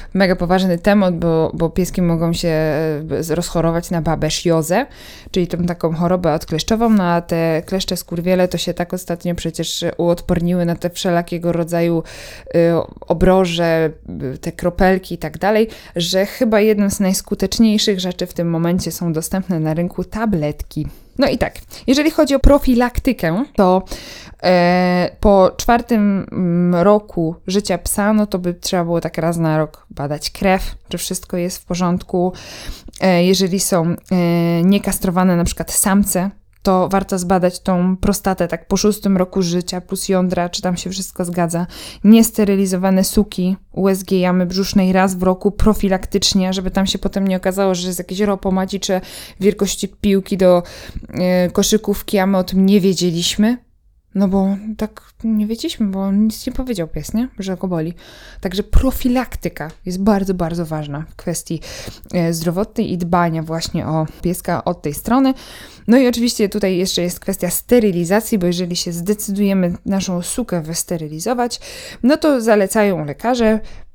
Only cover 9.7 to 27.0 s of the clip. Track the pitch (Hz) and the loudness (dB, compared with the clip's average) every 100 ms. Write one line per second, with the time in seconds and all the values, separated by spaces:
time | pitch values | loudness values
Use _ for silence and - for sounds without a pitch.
9.7 | - 180 - 170 170 - 175 175 180 170 | -4 -4 0 0 0 0 0 2 0 0
10.7 | 170 175 175 190 170 170 170 175 170 165 | -2 -4 -4 0 0 -2 -4 -2 -2 -2
11.7 | 170 170 165 - - - - - 170 170 | 0 0 0 -4 -12 -18 -18 -2 2 4
12.7 | 165 - - - 165 180 185 185 170 170 | 2 -2 -10 -6 2 4 6 2 0 0
13.7 | 160 160 156 - 90 135 - 170 - 175 | 2 0 -4 -12 -10 -10 -8 -10 -4 -4
14.7 | 175 185 190 190 170 156 165 190 220 220 | 2 4 4 -2 -8 -8 -4 0 2 0
15.7 | - - 175 170 190 196 - 233 214 220 | -2 -10 -6 -2 0 -2 0 2 4 4
16.7 | 202 202 - 190 196 - 202 190 - 226 | 4 0 0 0 0 -4 -4 -2 2 4
17.7 | 214 - 196 180 180 180 - 170 165 170 | 4 2 0 -2 -6 -6 -4 -2 0 0
18.7 | 180 170 - 170 156 165 190 185 170 156 | 0 -2 -4 -4 -2 -2 -4 -2 -2 -2
19.7 | 160 180 - - 214 226 180 151 147 - | -2 -4 -4 -8 -4 -2 0 -2 -4 -8
20.7 | 151 147 - - - 269 254 160 - - | -6 -8 -10 -14 -2 0 0 -2 -4 -16
21.7 | - - 277 302 - 277 269 - 277 269 | -8 0 2 2 2 2 6 6 6 6
22.7 | 240 247 - - 233 165 175 285 - 185 | 2 2 0 -2 0 0 -2 -2 2 4
23.7 | 185 185 - - - - - 180 180 175 | 4 0 -10 -14 -18 -20 -4 2 4 4
24.7 | 180 180 180 175 - 220 196 190 - - | 2 2 2 0 2 4 6 4 2 0
25.7 | 233 233 226 208 196 - - 180 175 175 | 0 2 2 2 0 -4 -2 0 2 2
26.7 | 175 190 208 | 4 4 4